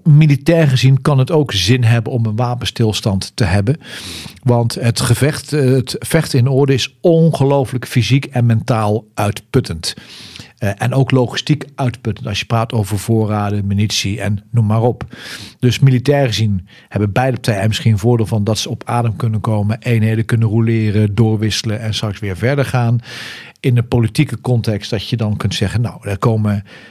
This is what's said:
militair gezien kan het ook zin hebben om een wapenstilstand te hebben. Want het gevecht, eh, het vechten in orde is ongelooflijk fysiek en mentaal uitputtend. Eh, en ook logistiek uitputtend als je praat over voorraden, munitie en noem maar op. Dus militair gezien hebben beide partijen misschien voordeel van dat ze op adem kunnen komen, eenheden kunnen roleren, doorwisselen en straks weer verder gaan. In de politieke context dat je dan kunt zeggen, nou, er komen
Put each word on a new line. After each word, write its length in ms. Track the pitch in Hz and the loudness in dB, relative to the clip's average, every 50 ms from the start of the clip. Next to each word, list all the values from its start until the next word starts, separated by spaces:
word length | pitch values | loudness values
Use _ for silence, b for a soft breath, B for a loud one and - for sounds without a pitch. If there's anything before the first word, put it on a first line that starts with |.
militair 680 | - 165 143 151 160 151 143 123 - 165 170 165 160 139 | 4 6 6 8 8 6 4 2 2 2 4 4 4 4
gezien 320 | 131 117 127 135 135 135 | 4 4 4 4 4 4
kan 160 | - 151 143 131 | 2 2 2 2
het 120 | 131 123 | 2 2
ook 220 | 175 151 143 107 | 2 0 0 0
zin 320 | - 95 90 101 131 127 120 | -2 -2 2 2 2 4 4
hebben 280 | 113 117 117 110 - | 4 2 2 0 -2
om 140 | 135 117 113 | -2 -2 -2
een 100 | 110 107 | -2 -2
wapenstilstand 960 | 110 123 120 123 120 123 98 - - 113 107 104 - - 110 98 95 - - - | -2 -2 -4 -4 -4 -6 -6 -2 0 0 0 0 0 -2 -2 -2 -2 -4 -4 -2
te 100 | - 120 | -2 0
hebben. 320 | 85 92 101 98 117 151 - B B B B B B B B B B B B | 2 2 0 2 0 -2 -2 B B B B B B B B B B B B
Want 320 | - 127 120 120 120 117 - | 0 2 2 2 2 0 -2
het 260 | - 120 117 117 - | -2 -2 -2 0 0
gevecht, 520 | - 123 117 - 127 151 139 - - - | 0 0 2 2 2 0 0 -2 -6 -4
eh, 180 | 147 151 135 123 | -2 0 2 2
het 260 | 131 131 120 - - - | 2 2 0 -2 -6 -10
vechten 400 | - - - 160 156 - - 131 | -4 0 0 0 0 2 2 2
in 80 | 120 139 | 2 2
orde 260 | 135 131 143 131 135 | 2 2 2 2 2
is 220 | 120 - - _ _ | 0 -2 -6 _ _
ongelooflijk 840 | - 180 165 160 165 160 - - 135 139 143 139 127 - - 123 - | 2 4 4 6 4 4 4 2 2 2 2 2 0 -2 -4 -8 -6
fysiek 380 | - - 127 107 107 131 139 - | -2 0 0 2 2 2 0 0
en 220 | - - 123 117 | -2 -2 0 2
mentaal 580 | 117 113 110 - - 123 110 107 104 107 110 - _ - | 2 2 2 0 0 0 0 0 0 -2 -2 -4 _ -6
uitputtend. 800 | - 104 104 101 - - _ - 131 - - 82 80 82 - - B B B B B B B B B B B B B | -4 -4 -4 -4 -6 -6 _ 0 0 0 -2 -6 -8 -8 -10 -10 B B B B B B B B B B B B B
Eh, 120 | 107 101 - | -4 -4 -4
en 180 | - 117 123 - | -2 -2 0 0
ook 160 | 139 127 - | 0 2 2
logistiek 540 | 131 127 123 - - - - - 151 151 - - - | 2 2 2 0 -4 -4 -2 -2 -2 -2 -4 -10 -8
uitputtend 520 | - 139 120 - - - 113 98 - - | -4 -4 -4 -4 -6 -6 -8 -8 -6 -8
als 120 | 110 98 - | -8 -6 -6
je 60 | - | -4
praat 280 | - 117 113 113 - | -2 -2 -2 -2 0
over 260 | - 110 101 - 104 101 | -2 -2 -2 -2 -4 -4
voorraden, 680 | - - 113 110 107 104 107 104 104 101 104 104 101 | -2 0 0 0 0 0 -2 -2 -2 -2 -4 -4 -2
munitie 540 | 98 98 101 107 107 - - - 98 101 101 | -2 0 0 0 -2 -2 -4 -4 -4 -4 -4
en 240 | 98 98 104 - - - | -4 -4 -4 -6 -6 -2
noem 160 | - 117 110 | 0 0 2
maar 160 | 101 110 113 | 2 2 2
op. 220 | 113 123 117 - - - B B B B B B B B B B | 2 0 0 -2 -8 -14 B B B B B B B B B B
Dus 200 | - 123 113 - | 0 0 2 4
militair 480 | 139 135 127 123 123 143 143 143 139 | 4 4 4 4 2 2 2 2 2
gezien 400 | 123 104 - 110 104 101 90 90 B B B B B | 0 0 0 0 0 0 -2 -4 B B B B B
hebben 240 | - 101 104 101 | -2 -2 -2 0
beide 200 | 95 123 127 135 120 110 | 0 0 0 0 -2 -2
partijen 280 | - - 107 95 98 110 | -2 -2 -2 0 0 -2
misschien 300 | 101 - - 117 107 95 | 0 0 0 0 2 2
voordeel 280 | 101 120 123 113 107 | 2 2 2 2 0
van 180 | - 117 107 101 | 0 -2 -2 0
dat 140 | 110 107 - | 0 -2 -2
ze 120 | - - | -4 -6
op 120 | - - - | -8 -8 -6
adem 300 | - 120 120 117 113 101 | -4 -2 -2 -2 -2 -2
kunnen 240 | - 117 113 110 104 | -2 -2 -2 -2 -2
komen, 360 | - 113 110 104 101 104 104 - | -2 -2 -2 0 0 -2 -4 -4
eenheden 440 | - 127 120 110 107 110 113 110 113 | -2 0 0 2 2 2 0 0 -2
kunnen 240 | - 123 113 113 104 | 0 0 0 2 2
roleren, 640 | 107 113 113 113 113 113 110 107 98 107 107 104 101 | 2 2 2 2 2 0 0 0 2 2 2 2 2
doorwisselen 640 | 117 113 110 110 104 110 107 - - - 113 104 110 | 2 2 2 2 0 0 -2 -2 -2 -4 -4 -4 -4
en 140 | 113 110 101 | -6 -6 -6
straks 240 | - - 104 98 - | -4 -4 -6 -6 -6
weer 180 | 107 101 92 | -6 -8 -4
verder 280 | 82 107 127 143 139 127 | -2 -2 0 0 0 0
gaan. 340 | - - 127 120 117 120 117 B B B B B B B B B B B B | 0 0 0 0 2 0 -2 B B B B B B B B B B B B
In 140 | - 135 120 | -2 0 2
de 80 | 120 | 2
politieke 580 | 117 - 127 120 113 110 - - 147 - 113 - | 0 0 0 0 0 0 0 0 -2 -2 -2 -6
context 500 | - 123 123 113 101 117 107 101 - - | -2 -2 -2 0 0 -2 -4 -4 -4 -6
dat 180 | 120 98 - - | -6 -6 -4 -4
je 80 | 127 | -4
dan 200 | 110 110 107 104 | -2 -2 -2 -2
kunt 180 | - - 101 - | -2 -4 -4 -2
zeggen, 260 | - 107 92 - 113 | -2 -4 -2 -2 -2
nou, 280 | 120 95 - - - 101 | -4 -4 -6 -8 -8 -8
er 100 | 101 98 | -4 -2
komen 460 | - 120 110 110 107 104 101 98 98 B B B B B | 0 0 0 0 0 0 -2 -2 -6 B B B B B